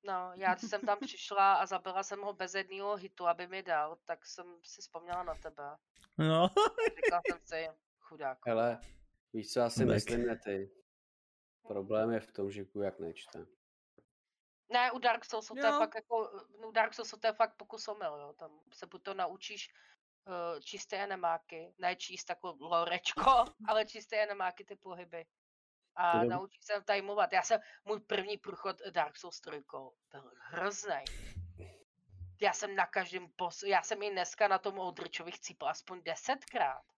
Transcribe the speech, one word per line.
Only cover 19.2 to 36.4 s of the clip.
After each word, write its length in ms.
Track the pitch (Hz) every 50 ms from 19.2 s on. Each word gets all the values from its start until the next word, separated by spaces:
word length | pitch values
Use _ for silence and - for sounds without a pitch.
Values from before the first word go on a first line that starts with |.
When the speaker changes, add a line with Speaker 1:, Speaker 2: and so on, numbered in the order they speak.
| 185 165 185 190 - - 214 202 - - _ - - - - _ _ _ _ _ _ 196
Speaker 1:
eh, 340 | 185 175 170 170 165 151
číst 260 | - - - 196 - _
ty 80 | -
enemáky, 760 | 190 202 202 196 190 180 170 165 165 _ _ 175 160 165 175 _ _
ne 160 | 180 180 180
číst 340 | 180 - - 185 180 - -
jako 280 | 175 - - 180 165 -
lorečko, 640 | 139 165 175 170 170 170 170 180 - - - - -
<laughs> 480 | 262 269 240 233 - - _ 220 208
ale 140 | 220 220 214
číst 220 | 214 - 226 214 _
ty 100 | - 214
enemáky, 440 | 214 208 202 202 190 185 180 - 202 _
ty 80 | 202
pohyby. 500 | 196 _ 190 180 175 180 170 170 170 165 _ _ _ _ _ _ _ _ _ _ _ _ _ _
A 280 | - 180 175 170 170 -
Speaker 3:
No, 60 | 120
Speaker 1:
naučíš 360 | 117 180 190 196 _ - -
se 80 | - 208 202 190 - 208
timovat. 380 | 202 196 196 202 208 196 - 196
Já 100 | 185 175
jsem, 160 | - 226 220 - - - - _
můj 140 | 196 214 208
první 380 | - _ - - - - 208 196
průchod 440 | - 202 185 - - 196 185 - - 196
Dark 260 | 170 175 156 147 - -
Souls 240 | - 175 170 -
trojkou 520 | - 165 151 147 135 _ - 139 135 131 _ _ _ _
byl 200 | - 139 139 123 - - - -
hroznej. 560 | 151 165 180 202 208 196 - 208 170 139 139 - - - - - - - - - - - 87 - - - _ _ _ _ _ _ - - - - - _
Já 120 | 214 202 -
jsem 220 | - 208 202 196
na 100 | 196 185
každém 420 | - - 196 185 175 180 185 180 160 _ -
boss-, 300 | 185 175 165 - - 196
já 160 | 196 180 -
jsem 180 | - 220 202 202
i 60 | 208
dneska 360 | 196 190 180 - - - 220 202
na 100 | 190 190
tom 220 | - 202 190 196
Oldrichovi 520 | 185 180 160 180 180 170 - - 170 175
chcípla 380 | 170 156 - - 165 _ 151 139
aspoň 320 | 160 - - - 180 180 165
desetkrát. 800 | 165 165 - - - 269 277